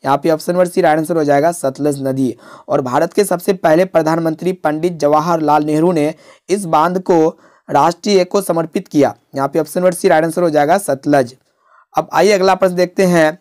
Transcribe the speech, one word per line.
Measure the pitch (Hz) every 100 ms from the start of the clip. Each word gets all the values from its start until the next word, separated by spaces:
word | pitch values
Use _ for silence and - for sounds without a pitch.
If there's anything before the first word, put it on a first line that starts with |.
यहाँ | 131 143
पे | 160
ऑप्शन | 156 -
नंबर | 175 180
सी | 180
राइट | 175 156
आंसर | 156 165
हो |
जाएगा, | 147 143 160
सतलज | 170 135 131 147 143
नदी। | 135 131 131 - - - -
और | 139
भारत | 127 131 170
के | -
सबसे | 202 175 -
पहले | 185 170 156
प्रधानमंत्री | 185 165 156 165 160 156 170
पंडित | 185 156 151 170 165
जवाहरलाल | 147 151 160 165 151 151
नेहरू | 151 156 170
ने | 170 147 156 - - _
इस | 190
बांध | 185 156 165 180
को | 185 170 160 - _ _ -
राष्ट्रीय | 143 151 - 214 196
को | 180 202
समर्पित | 190 165 160 208 180
किया। | 151 131 - _
यहाँ | 139 139
पे | 160
ऑप्शन | 151 185
नंबर | 180
सी | 180 196
राइट | 160
आंसर | 165 160
हो | 175
जाएगा, | 151 147 190
सतलज। | 202 139 147 143 123 - _ _ _ _ _
अब | - 160
आइए | 151 185
अगला | 202 190
प्रश्न | 185 190
देखते | 180 180 - 185
हैं। | 175 156 170